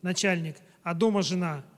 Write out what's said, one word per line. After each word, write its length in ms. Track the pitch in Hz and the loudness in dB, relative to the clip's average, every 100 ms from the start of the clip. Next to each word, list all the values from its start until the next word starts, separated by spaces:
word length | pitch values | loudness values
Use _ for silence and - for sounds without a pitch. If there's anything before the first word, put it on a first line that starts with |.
начальник, 540 | 180 180 196 175 160 151 - _ | -2 0 0 0 -2 -10 -20 _
а 100 | 170 | -6
дома 280 | 170 226 202 | 2 2 4
жена. 420 | 151 180 175 147 - | 2 0 -2 -4 -10